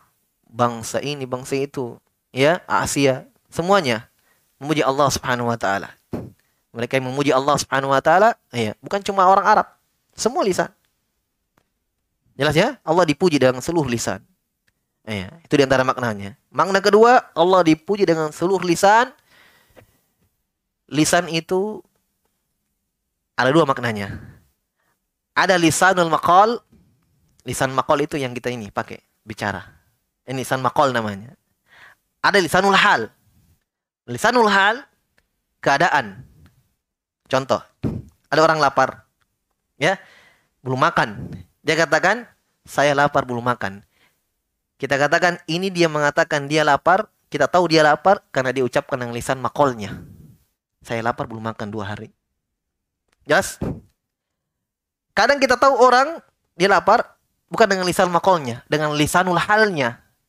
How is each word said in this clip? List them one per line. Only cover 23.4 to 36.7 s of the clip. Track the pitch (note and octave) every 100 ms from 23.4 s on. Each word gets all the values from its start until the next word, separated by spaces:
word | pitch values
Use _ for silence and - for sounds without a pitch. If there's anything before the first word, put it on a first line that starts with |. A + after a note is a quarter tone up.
| B2+
dua | D#3+ C#3+
maknanya. | B2+ A#2+ G#2 G2 - - - _ _ _ _ _ _ _ _ _ -
Ada | F3+ F#3
lisanul | E3 - F#3 F#3 E3
maqal. | D#3 - F3+ A3 A#3+ _ _ _ _ _ _ _ _ -
Lisan | A#2 C3
maqal | C3 - D3
itu | D3+ D3+
yang | C3 B2
kita | B2
ini | B2 G2+
pakai, | A#2+ - G2+ _ _ A2
bicara. | G#2+ G#2 F#2+ - _ _ _ _ _ -
Ini | C3 A#2+
lisan | C3
maqal | B2+ - C#3
namanya. | A#2+ G#2+ G2 A#2 - _ _ _ _ - _ _ -
Ada | D#3+ G3
lisanul | D#3+ F3+ G3 F#3
hal. | G3+ D3 A2 _ _ _ _ _ _ _ _ _ -
Lisanul | A#2+ G#3+ B3 G#3+
hal, | G3 G3+ B3 - _ _ _ _ _ _ _
keadaan. | D3+ C#3 F3 C#3+ A2 G2+ - _ - _ _